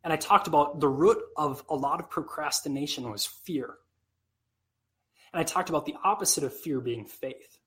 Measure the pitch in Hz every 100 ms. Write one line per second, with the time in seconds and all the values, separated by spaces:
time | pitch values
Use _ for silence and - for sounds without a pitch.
0 | 170 156 - 202 - 151 147 139 143 139
1 | 185 214 - - 147 131 - 151 139 170
2 | 170 - 151 - 147 - 147 139 143 -
3 | 123 104 - - - 151 123 - _ _
4 | _ _ _ _ _ _ _ _ _ _
5 | _ _ _ 175 160 185 175 156 147 -
6 | 190 208 196 - 135 - 165 135 120 117
7 | 101 - 135 - - _